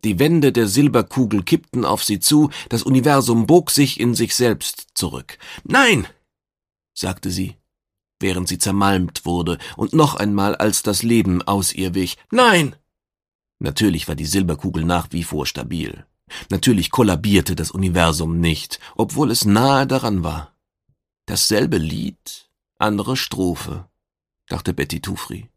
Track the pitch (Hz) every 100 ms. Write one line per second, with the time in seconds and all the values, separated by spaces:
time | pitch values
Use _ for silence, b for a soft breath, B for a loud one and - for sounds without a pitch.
0 | 113 92 147 165 143 120 110 104 147 120
1 | 98 - 117 104 90 165 _ 127 95 101
2 | - 104 - 151 147 B B 117 - 131
3 | 135 143 120 117 110 175 175 - 139 -
4 | 120 113 117 - 123 - - - - -
5 | 87 64 - - B B - 254 254 165
6 | 87 _ _ _ _ _ _ _ _ -
7 | 92 90 95 92 95 - _ _ _ _
8 | _ _ 98 92 90 92 104 98 98 95
9 | 87 - - 87 85 85 B B 113 160
10 | 147 - 104 101 101 - 107 - - 95
11 | 117 117 98 90 - 98 92 - 92 92
12 | 90 - b 226 247 180 143 - _ _
13 | _ _ _ _ _ _ - 73 107 80
14 | - 73 78 98 90 78 95 82 82 87
15 | - 85 85 76 65 - 64 82 73 -
16 | - _ _ B B 98 - 107 82 -
17 | 110 82 107 101 78 80 82 92 95 87
18 | 82 78 80 85 85 76 - - B B
19 | 107 - 143 117 107 104 135 135 135 131
20 | 120 98 80 78 73 _ _ _ _ _
21 | _ _ - - - 107 - 101 78 -
22 | - - - - _ _ _ _ 110 101
23 | 98 131 - - 92 82 - - - _
24 | _ _ _ _ _ - - - 71 82
25 | - 95 - 101 110